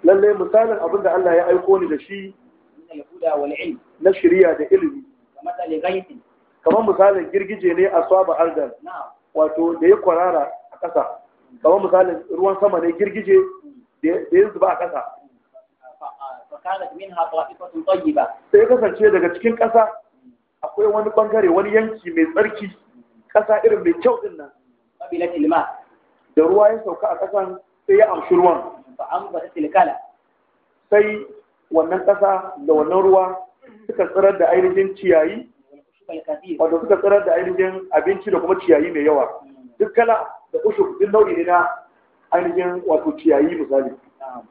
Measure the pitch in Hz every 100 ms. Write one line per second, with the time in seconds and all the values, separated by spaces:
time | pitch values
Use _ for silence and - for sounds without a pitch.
0 | 165 196 208 202 180 214 226 214 165 196
1 | 185 175 180 170 175 180 190 190 170 151
2 | - 196 190 - _ _ _ _ _ 151
3 | 139 - 165 151 143 - 180 127 _ _
4 | 170 190 170 185 175 151 151 190 165 139
5 | - _ _ _ 156 180 170 156 175 190
6 | 185 - _ _ _ _ - 190 220 185
7 | 196 190 160 196 190 202 180 170 190 170
8 | 170 185 180 151 165 156 139 - 311 349
9 | - _ _ - 156 156 165 165 160 208
10 | 190 165 180 165 143 - - - 170 160
11 | 123 - _ _ _ 123 156 190 196 185
12 | 185 165 - 165 196 190 202 180 170 165
13 | 196 220 190 381 381 - 294 262 _ _
14 | 156 170 - 175 208 170 185 175 175 147
15 | - - _ _ _ _ _ _ 131 _
16 | - - 139 127 _ 147 180 190 185 165
17 | 190 175 165 160 160 - 180 165 160 190
18 | - - 131 - _ 202 226 247 214 -
19 | 214 190 170 - 226 226 226 226 220 -
20 | _ _ _ _ _ _ - - 214 214
21 | 214 220 214 220 190 175 202 214 220 -
22 | 180 165 160 165 233 214 202 - _ _
23 | _ _ _ 208 214 214 226 208 175 165
24 | 247 240 208 175 285 _ _ _ _ _
25 | - 339 - - 151 165 - - - _
26 | _ _ _ - 160 190 208 226 220 165
27 | - 175 190 202 185 185 _ _ - 196
28 | 214 175 - 180 180 160 - - _ _
29 | - 180 - 151 - - 147 196 165 -
30 | - _ _ _ _ _ _ _ _ 208
31 | 214 214 - - _ _ _ 160 160 185
32 | 185 202 202 190 190 - 143 156 151 185
33 | 190 190 185 185 - _ - - - -
34 | 185 190 196 196 165 175 185 185 190 -
35 | 185 165 156 220 254 _ _ 143 _ _
36 | _ 160 - 151 185 156 160 165 160 196
37 | 202 202 196 170 185 185 190 190 190 156
38 | - 190 214 185 175 185 - 151 151 160
39 | 147 147 131 - - - - _ 208 -
40 | 233 220 - - _ - 214 214 392 -
41 | 196 208 202 170 170 175 151 - - _
42 | _ _ _ 175 175 175 180 180 180 156
43 | 160 147 160 139 156 175 131 135 131 -
44 | _ _ 135 123 -